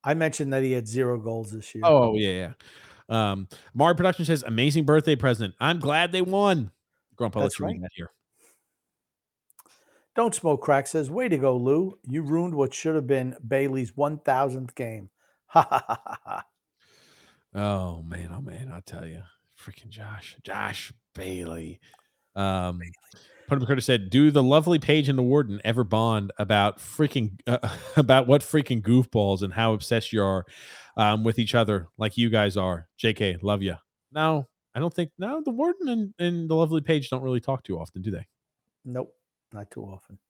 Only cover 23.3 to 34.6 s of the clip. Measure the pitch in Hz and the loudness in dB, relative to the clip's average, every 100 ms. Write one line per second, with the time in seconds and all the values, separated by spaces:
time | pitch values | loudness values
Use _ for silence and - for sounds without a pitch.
23.3 | _ - 139 127 135 - 123 95 123 151 | _ -4 -2 0 -2 2 0 4 6 6
24.3 | 147 127 147 160 165 131 151 143 135 123 | 6 6 4 4 2 4 2 2 2 2
25.3 | 143 123 101 107 113 107 110 113 110 98 | 2 2 -4 -2 0 2 2 2 0 -2
26.3 | - 101 104 104 - - - 151 135 107 | -6 2 4 4 0 -14 -2 -2 0 -4
27.3 | 92 - 123 113 - - - 131 131 123 | -6 -4 -2 -2 -8 0 2 6 6 8
28.3 | 143 - 156 135 120 104 123 123 113 101 | 4 4 -2 0 -2 4 4 4 2 2
29.3 | 95 95 101 113 107 - 117 - 110 98 | 0 -2 0 0 0 0 -2 0 0 0
30.3 | 95 87 - - - - - 104 107 113 | 0 -4 -18 -20 -20 -14 0 2 4 0
31.3 | 110 113 120 110 101 82 - 110 - 117 | 0 2 2 2 0 -4 -6 -4 0 2
32.3 | 110 104 95 92 87 85 _ - 175 101 | 4 2 0 -2 -4 -8 _ -2 0 -2
33.3 | 87 101 104 98 87 _ _ _ 147 156 | -2 -2 -2 -2 -8 _ _ _ -2 0
34.3 | 156 131 _ | 0 -4 _